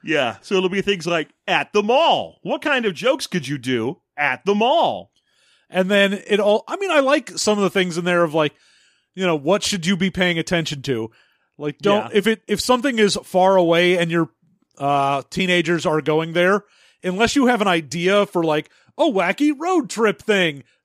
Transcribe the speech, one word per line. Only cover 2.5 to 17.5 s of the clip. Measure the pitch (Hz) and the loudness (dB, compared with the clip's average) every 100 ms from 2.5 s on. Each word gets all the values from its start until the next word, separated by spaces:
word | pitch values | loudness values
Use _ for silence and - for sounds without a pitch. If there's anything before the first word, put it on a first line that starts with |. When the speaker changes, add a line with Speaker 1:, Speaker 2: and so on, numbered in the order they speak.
| 294 | -4
Speaker 1:
kind | 302 269 226 | -2 -2 -2
of | |
jokes | 143 208 269 - | -2 -2 -2 -2
could | 180 131 | -6 -6
you | 143 | -8
do | 120 123 113 170 _ - | -2 -2 -2 -6 _ -4
at | 147 127 190 | -4 -2 -2
the | 208 | 0
mall?" | 233 330 208 101 98 _ _ _ _ _ _ | 2 2 0 -2 -10 _ _ _ _ _ _
Speaker 2:
And | 180 185 | -4 0
then | 202 196 196 - | 2 2 -2 -2
it | 208 | 0
all, | 208 214 - | 2 0 -2
I | 349 | -6
mean, | 392 | 0
I | 311 | 2
like | 262 294 - 156 | 2 2 -2 -4
some | - 208 | -2 2
of | |
the | 196 | 2
things | 196 185 165 | 0 -2 -2
in | 180 | 0
there | 175 | 2
of, | 170 | 2
like, | 151 151 _ _ _ _ _ _ - | 2 -2 _ _ _ _ _ _ -4
you | 185 | -2
know, | 156 | 0
what | 139 202 | 0 0
should | - 202 160 | 0 -4 -2
you | 196 | 0
be | 190 | -2
paying | 180 180 165 | 0 -2 -2
attention | 156 170 156 147 | -2 -2 -4 -6
to? | 127 120 110 _ _ _ _ - | -6 -6 -6 _ _ _ _ -12
Like, | 147 147 | -10 -4
don't, | 202 208 220 | 0 0 0
Speaker 1:
Yeah. | 214 | 0
Speaker 2:
if | 196 | 0
it, | 220 - | -2 -2
if | 208 | -4
something | - 247 277 226 | 0 0 0 2
is | 208 196 | 2 0
far | - 185 185 190 | -2 2 4 4
away | 175 170 175 180 | 4 4 4 2
and | 170 | 0
your, | 170 165 _ _ _ _ - | 0 -2 _ _ _ _ -6
uh, | 139 143 139 139 - | -2 0 0 -2 -4
teenagers | - 185 180 160 170 170 | -4 0 0 0 0 0
are | 156 | -2
going | 147 156 165 | 0 -2 0
there, | 165 180 202 - _ _ _ | 0 2 2 -2 _ _ _
unless | 185 185 226 285 | -6 0 0 2
you | |
have | 254 | 2